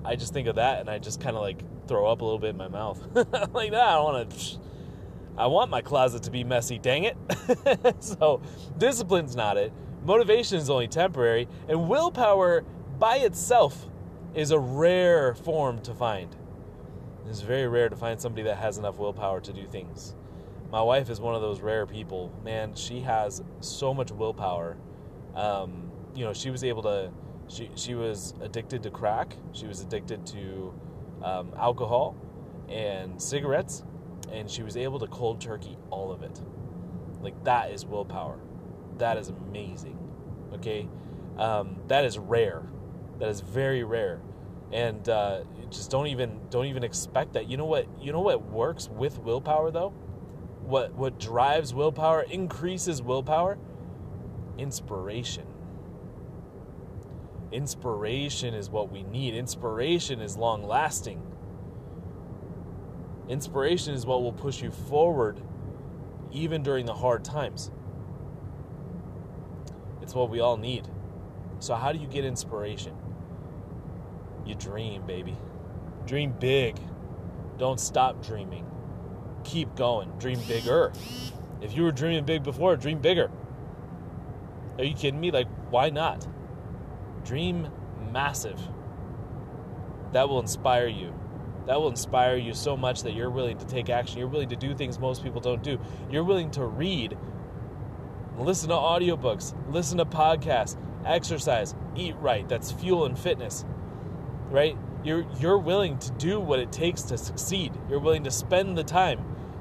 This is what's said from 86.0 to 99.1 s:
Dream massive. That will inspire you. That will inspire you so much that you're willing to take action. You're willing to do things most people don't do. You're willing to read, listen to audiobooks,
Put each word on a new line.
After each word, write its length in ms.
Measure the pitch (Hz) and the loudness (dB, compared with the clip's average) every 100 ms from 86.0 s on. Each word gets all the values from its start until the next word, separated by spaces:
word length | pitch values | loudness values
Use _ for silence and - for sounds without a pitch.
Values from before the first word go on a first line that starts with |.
| 160 - - - - - - - - - - - | 0 0 -6 -10 -10 -12 -10 -10 -10 -10 -10 -8
Dream 460 | - 131 175 175 156 - - - 107 | -4 0 0 0 -2 -6 -10 -8 -4
massive. 480 | 120 143 - 110 95 - - - - - - - - - - - - - - - | 0 0 -2 -4 -6 -8 -10 -10 -10 -10 -8 -8 -10 -10 -10 -10 -10 -10 -10 0
That 160 | 127 139 | 4 4
will 120 | 135 | 4
inspire 480 | 110 - 135 123 120 | 0 0 4 4 4
you. 260 | 104 87 82 - - - - - | 0 -6 -8 -8 -8 -8 -6 2
That 140 | 139 | 4
will 80 | 156 | 4
inspire 480 | 120 - 131 127 127 | 0 2 6 6 4
you 180 | 117 | 0
so 220 | 139 147 139 | -2 0 2
much 280 | 127 120 | 2 0
that 100 | 120 | -2
you're 160 | 110 123 | -2 -2
willing 280 | - 117 110 | 0 0 -2
to 60 | - | -4
take 240 | 127 120 | -2 2
action. 280 | 120 120 - | 0 0 -2
You're 80 | 127 | -2
willing 220 | 147 139 | 0 0
to 80 | 120 | -2
do 180 | 135 139 | -2 -2
things 240 | 135 120 | -2 -2
most 240 | 131 127 | -2 -2
people 160 | 135 120 | -4 -2
don't 240 | 123 120 | 0 0
do. 160 | 143 135 - - - | 0 -2 -4 -8 -2
You're 140 | 139 175 | 0 4
willing 260 | 190 160 | 4 2
to 140 | 135 127 | 0 -2
read, 520 | 123 170 180 110 104 - - - - - - - - - - - - | 0 0 0 -2 -4 -8 -8 -10 -10 -10 -8 -10 -10 -10 -10 -8 -2
listen 320 | 135 190 160 | 2 2 4
to 60 | 165 | 4
audiobooks, 800 | 151 170 175 | 6 6 4